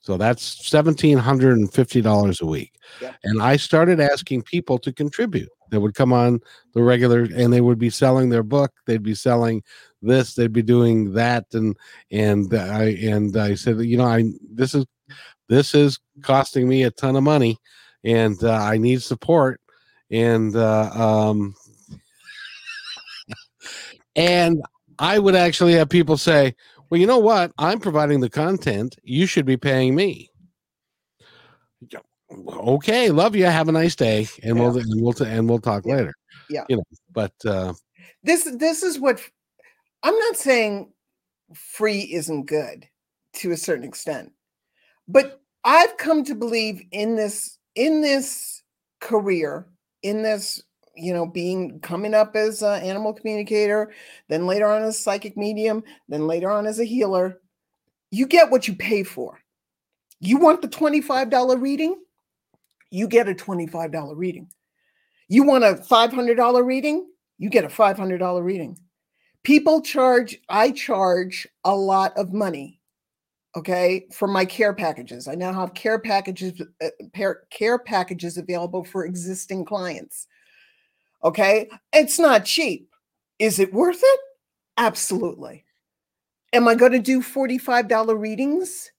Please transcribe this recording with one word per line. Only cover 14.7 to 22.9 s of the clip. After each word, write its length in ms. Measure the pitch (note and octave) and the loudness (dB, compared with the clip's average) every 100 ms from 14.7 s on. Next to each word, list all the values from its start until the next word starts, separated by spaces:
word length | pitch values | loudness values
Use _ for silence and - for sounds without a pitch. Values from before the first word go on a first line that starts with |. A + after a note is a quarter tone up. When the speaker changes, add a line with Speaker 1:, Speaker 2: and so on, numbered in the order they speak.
Speaker 1:
is, 120 | C#3+ C3 _ _ - - _ _ | 0 -4 _ _ -20 -20 _ _
this 260 | B2 C#3+ | 2 4
is 240 | D3 D3 C3 _ _ | 4 4 2 _ _
costing 440 | - C3+ C3+ C#3 B2+ | 0 0 2 0 2
me 160 | C3 | 2
a 60 | B2+ | 0
ton 240 | - C3+ C3+ | 0 -2 2
of 60 | |
money, 340 | C#3 D3+ A#2+ A2+ _ _ _ _ | 2 4 2 -2 _ _ _ _
and, 380 | - A#2 A2 G2+ | 0 2 2 0
uh, 100 | A#2 | 0
I 240 | A2+ G#2 A2 | 0 0 0
need 240 | A#2 B2+ | 2 0
support." 580 | - A#2+ - E3 C3+ B2+ _ _ _ _ _ | -2 -8 0 2 2 -2 _ _ _ _ _
And, 460 | A2 A#2 A2+ A2 G#2+ | 0 2 2 0 0
uh, 340 | A2 G#2+ G#2+ | 2 2 0
um, 600 | G#2 A2+ A2 G#2+ G#2+ G2+ G2 _ _ _ | 0 2 2 2 0 -4 -8 _ _ _
<laughs> 100 | - _ _ - - - - - - C6+ | -20 _ _ -20 -20 -20 -20 -18 -18 -18